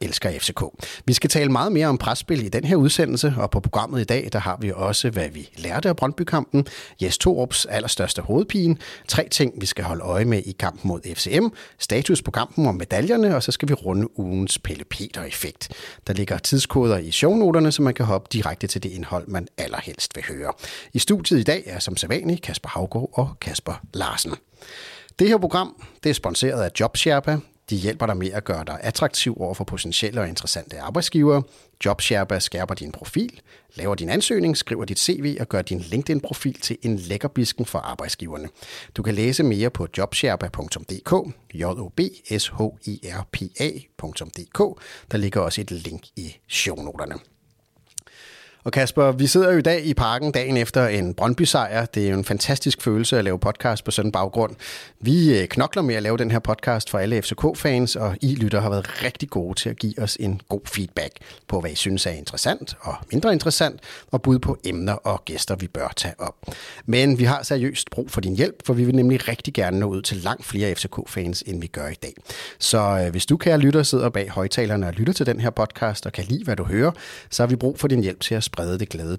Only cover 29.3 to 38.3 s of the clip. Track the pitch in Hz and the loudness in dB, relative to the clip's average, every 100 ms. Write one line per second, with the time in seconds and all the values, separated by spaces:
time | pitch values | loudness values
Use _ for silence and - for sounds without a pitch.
29.3 | 113 90 92 95 92 82 85 107 117 90 | -2 -4 -6 -6 -6 -4 -2 -2 -2 -4
30.3 | 85 - 85 - - 80 135 170 160 147 | -4 -4 -6 -6 -12 -6 -2 0 4 6
31.3 | 143 131 - _ - 101 101 - 104 95 | 4 2 -10 _ -4 -2 0 0 0 0
32.3 | 95 - 85 90 92 76 - - - 240 | 0 -2 -4 -4 -6 -8 -12 -4 -2 -2
33.3 | - _ - _ - 95 101 82 117 - | -6 _ -20 _ -6 -4 -2 0 0 2
34.3 | 220 170 151 - 117 95 98 - 180 143 | 2 2 0 -2 -4 -4 -2 0 0 -2
35.3 | 143 110 101 90 90 85 110 143 147 - | -4 -2 -2 -2 -4 -2 -4 0 -2 -2
36.3 | - 139 - - 117 117 104 87 101 143 | -4 -4 -4 -6 -4 -2 -2 -2 -4 -2
37.3 | - 117 - 123 - - - - - 85 | 0 0 0 -4 -4 -6 -8 -8 -8 -8